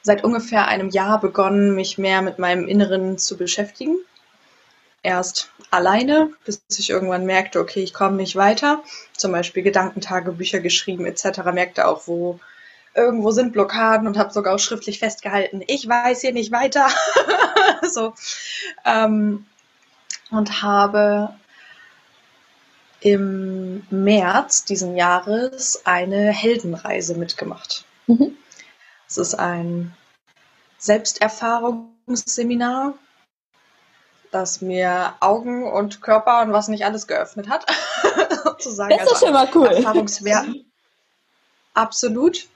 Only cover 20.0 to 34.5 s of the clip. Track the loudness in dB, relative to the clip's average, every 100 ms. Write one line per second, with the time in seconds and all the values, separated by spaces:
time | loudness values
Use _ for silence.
20 | _ -16 _ -2 -2 -2 2 4 4 4
21 | 4 2 -2 -8 _ -20 -20 -20 -20 _
22 | _ _ _ _ _ _ _ _ _ _
23 | 2 2 0 -4 -6 -8 -8 -12 -6 0
24 | 2 4 4 0 0 -4 -2 -4 -4 0
25 | 2 2 0 -4 -4 -6 -6 -4 -2 -2
26 | 0 0 0 2 0 0 -4 -8 -6 -6
27 | -4 -6 -6 -8 -8 -10 -10 -12 -12 _
28 | 2 4 4 0 _ -20 -20 _ _ _
29 | _ -6 -6 -2 -4 -4 -4 -6 -8 -12
30 | _ _ _ _ _ _ _ _ 0 0
31 | 0 -2 -2 -2 -4 -2 -2 -6 -12 _
32 | -8 -6 -6 -4 -2 -2 -2 -2 -6 -8
33 | _ _ _ _ _ _ _ _ _ _
34 | _ _ _ -6 -4